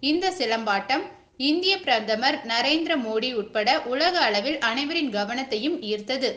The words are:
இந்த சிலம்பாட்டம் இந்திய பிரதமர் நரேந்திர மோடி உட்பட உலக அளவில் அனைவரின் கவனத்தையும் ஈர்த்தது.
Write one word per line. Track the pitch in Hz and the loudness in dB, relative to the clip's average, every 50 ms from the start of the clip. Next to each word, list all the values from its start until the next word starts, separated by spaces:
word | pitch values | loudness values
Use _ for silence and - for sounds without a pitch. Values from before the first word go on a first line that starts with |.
இந்த | - 269 302 349 381 381 | 0 2 0 2 2 0
சிலம்பாட்டம் | - - 247 226 226 226 226 214 202 196 196 - 262 311 392 - - - - _ _ | 0 0 -2 -2 0 -2 0 0 0 0 0 0 -2 -2 -2 -6 -12 -18 -20 _ _
இந்திய | _ 254 277 302 349 359 381 392 381 | _ 0 2 2 2 4 2 2 2
பிரதமர் | 370 - 247 226 214 208 220 214 240 269 302 - - | 2 2 2 2 2 0 -2 2 2 0 0 0 -2
நரேந்திர | 226 226 233 240 269 302 320 330 320 339 | -2 -2 0 2 2 2 2 2 0 0
மோடி | 294 240 220 220 220 220 254 254 | 0 0 0 -2 0 0 0 -2
உட்பட | 226 202 208 - 220 208 226 269 311 - | -4 -4 -2 -2 0 2 4 2 2 2
உலக | 233 247 269 311 349 359 349 | -2 -2 2 2 2 2 2
அளவில் | 294 233 208 202 208 269 311 302 - 233 | 2 2 2 2 0 0 -2 0 0 0
அனைவரின் | 226 254 285 285 330 339 311 269 208 202 | 0 0 -2 -2 -2 -2 -2 0 0 -2
கவனத்தையும் | 202 202 233 254 269 262 - 214 220 294 349 - - | -2 -2 -2 -6 -4 -4 -4 -2 -2 -2 -2 -2 -4
ஈர்த்தது. | 208 208 208 208 - 254 269 254 233 - | -4 -4 -4 -4 -4 -4 -2 -2 -2 -4